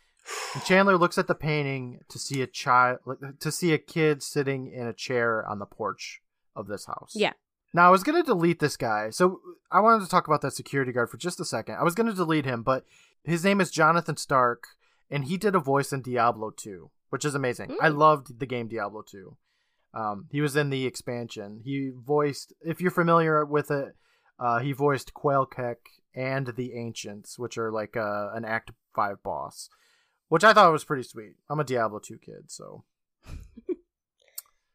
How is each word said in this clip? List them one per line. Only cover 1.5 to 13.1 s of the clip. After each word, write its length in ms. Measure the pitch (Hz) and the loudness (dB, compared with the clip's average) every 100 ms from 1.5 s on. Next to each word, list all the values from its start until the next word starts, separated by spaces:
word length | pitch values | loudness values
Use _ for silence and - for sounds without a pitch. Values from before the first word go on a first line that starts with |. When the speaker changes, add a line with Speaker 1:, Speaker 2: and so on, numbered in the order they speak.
| 151 139 135 123 - - | 0 0 -4 -8 -14 -16
Speaker 1:
to 100 | 120 | -12
see 240 | - 139 | -6 -4
a 40 | 127 | -4
child, 500 | - 139 127 123 127 - 135 139 135 | -4 2 4 4 2 -8 -12 -12 -8
to 140 | 156 | -6
see 200 | - 175 | -2 2
a 60 | 151 | 2
kid 420 | - 165 156 143 | 0 0 2 2
sitting 440 | - 151 135 135 131 | -2 -2 -2 -2 -6
in 140 | 127 117 | -8 -8
a 40 | |
chair 520 | 107 - 127 117 110 - | -8 -4 0 2 0 -4
on 120 | 104 | -8
the 60 | 101 | -10
porch 560 | - 104 - - - _ _ _ - | -6 -6 -6 -12 -16 _ _ _ -14
of 100 | 101 | -10
this 180 | 101 - | -10 -10
house. 260 | - - | -12 -8
Speaker 2:
Yeah. 180 | 214 196 - _ _ _ | -4 -2 -4 _ _ _
Speaker 1:
Now, 140 | 165 175 | 6 8
I 40 | |
was 120 | 185 | 8
gonna 180 | 190 330 | 4 2
delete 340 | 302 190 170 165 | 2 2 2 2
this 160 | 147 - | 0 -2
guy, 340 | 120 107 110 | -2 -2 -2
so 300 | 110 180 185 180 170 - | 2 2 2 -14 -20 -2
I 80 | 180 | 4
wanted 220 | 220 226 | 6 4
to 60 | 185 | 2
talk 160 | 180 156 | 0 2
about 140 | 147 | 0
that 120 | 139 | 0
security 360 | - 120 139 127 | -6 -6 -2 -2
guard 180 | 120 117 | -2 -2
for 60 | 117 | -4
just 220 | 175 - | -8 -8
a 40 | |
second. 320 | 165 120 110 110 | -6 -6 -6 -2
I 80 | |
was 100 | 160 | 0
gonna 180 | 175 226 | 2 0
delete 300 | 190 160 156 | 0 0 0
him, 180 | 131 120 | 0 -2
but 200 | 113 131 - _ _ | 0 -2 -4 _ _